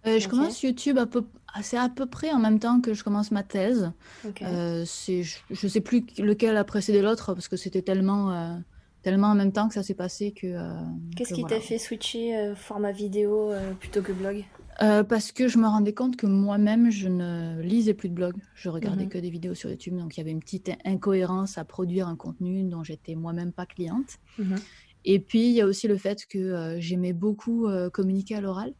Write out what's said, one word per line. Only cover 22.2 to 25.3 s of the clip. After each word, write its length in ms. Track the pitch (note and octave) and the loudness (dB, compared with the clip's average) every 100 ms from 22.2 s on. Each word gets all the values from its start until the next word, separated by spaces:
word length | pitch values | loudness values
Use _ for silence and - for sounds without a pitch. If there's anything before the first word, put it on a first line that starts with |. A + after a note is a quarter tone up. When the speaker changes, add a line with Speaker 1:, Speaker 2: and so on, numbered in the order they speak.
| E3 D#3+ F3+ F#3+ | -10 -6 -4 -2
Speaker 1:
dont 180 | F#3 E3+ | -4 -4
j'étais 300 | D#3+ D#3 - | -10 -12 -10
moi-même 380 | D#3+ E3 E3+ E3+ | -8 -6 -4 -6
pas 120 | - | -6
cliente. 540 | F3+ - E3 G#3+ C4+ - _ - | -10 -8 -4 -4 -6 -12 _ -6
Speaker 2:
Mhm. 180 | F#3+ F#3+ - - _ _ - | -4 -4 -6 -20 _ _ 2
Speaker 1:
Et 120 | G3 | 2
puis, 280 | - | 4